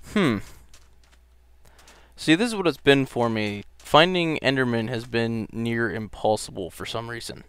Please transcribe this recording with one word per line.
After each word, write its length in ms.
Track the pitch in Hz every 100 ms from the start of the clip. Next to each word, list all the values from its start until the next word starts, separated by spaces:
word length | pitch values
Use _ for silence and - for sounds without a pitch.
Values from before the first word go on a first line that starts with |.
| -
Hmm. 260 | 214 170 101 - - - - - - _ - _ - _ - - - - - - -
See, 180 | -
this 140 | 165 233
is 80 | 214
what 100 | 175
it's 120 | 139
been 280 | - 139 131
for 220 | 127 117
me. 340 | 110 104 101 101 -
Finding 640 | - 147 175 180 165 151
Endermen 460 | 127 135 127 117 110
has 160 | 120
been 420 | 123 117 117 113 104
near 380 | 113 117 117 117
impossible 800 | 110 107 - 110 107 - 143 85
for 140 | -
some 240 | 92 113 117
reason. 360 | 117 - -